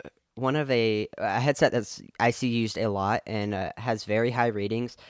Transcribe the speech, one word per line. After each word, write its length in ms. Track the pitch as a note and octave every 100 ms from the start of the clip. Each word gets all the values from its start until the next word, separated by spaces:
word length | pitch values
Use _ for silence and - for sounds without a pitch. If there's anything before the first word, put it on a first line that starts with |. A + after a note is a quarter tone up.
| - - _
one 220 | - C3 D3+
of 140 | C#3
a, 380 | A#2+ A2+ G#2+ G#2+ -
a 240 | G2+ G#2+
headset 320 | C3+ C#3 D3+
that's 300 | A#2+ G#2 - - -
I 120 | A#2
see 160 | - B2
used 280 | A#2 A2 -
a 120 | A2
lot 340 | G2 G2 A2 -
and, 280 | G#2+ G#2
uh, 180 | G2 F2+ -
has 260 | A#2+ A2
very 260 | - G#2+ A#2+
high 180 | B2 A#2+
ratings 500 | G#2 G2+ A2+ A#2+ -